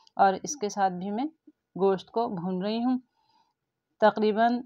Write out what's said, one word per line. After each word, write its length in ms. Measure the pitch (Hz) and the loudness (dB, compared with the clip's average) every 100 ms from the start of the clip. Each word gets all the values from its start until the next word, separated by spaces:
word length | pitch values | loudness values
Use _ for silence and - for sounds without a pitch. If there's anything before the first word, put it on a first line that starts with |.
| _ - | _ 2
और 240 | 196 190 | 2 2
इसके 240 | - 285 208 | -4 -6 -6
साथ 200 | 202 190 | 0 -2
भी 180 | 180 190 | -2 -6
मैं 160 | 214 302 - _ _ _ 175 | -6 -6 -10 _ _ _ 0
गोश्त 300 | 196 185 - | 0 0 -2
को 180 | 226 233 | -4 -4
भून 320 | 185 180 185 | -4 -4 -4
रही 180 | 202 226 | -4 -2
हूँ। 180 | 247 254 - _ _ _ _ _ _ _ _ _ | 0 -2 -4 _ _ _ _ _ _ _ _ _
तकरीबन 600 | 214 208 214 208 233 240 | 2 4 2 2 2 0